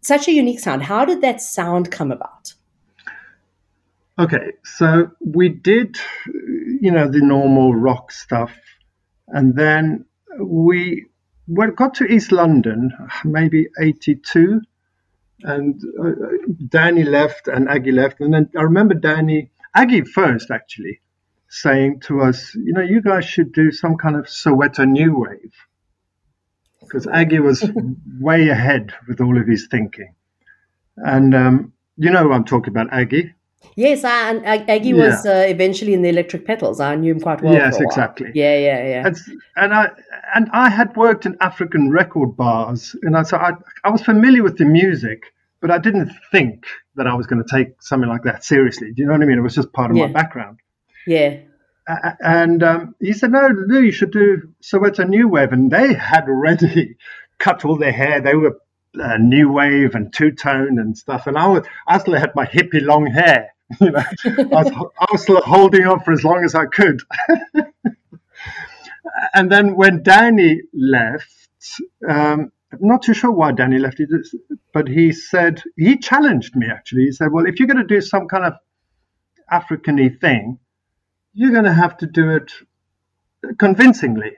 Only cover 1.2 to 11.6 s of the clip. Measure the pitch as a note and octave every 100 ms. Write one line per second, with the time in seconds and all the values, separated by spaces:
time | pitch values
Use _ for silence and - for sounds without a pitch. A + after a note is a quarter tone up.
1.2 | C4+ A#3 - - E3+ F3 F3 - C#3+ B2+
2.2 | - _ - _ _ _ _ _ - -
3.2 | - _ _ _ _ _ _ _ _ -
4.2 | E3 D#3+ - - - - E3 D#3+ E3+ _
5.2 | F3+ D#3 F3+ - - A3 B3 - - -
6.2 | - - - - - C4 G3+ E3+ D3 C#3+
7.2 | C#3+ C#3 C#3 C3+ C3 A#2 B2+ B2 - -
8.2 | - A#2+ A#2 - _ _ _ _ _ _
9.2 | _ C#3+ C3 B2+ D3+ D#3 D#3 G#3+ - _
10.2 | _ D4+ G3 E3 E3 F3 F3+ - - _
11.2 | _ _ - E3+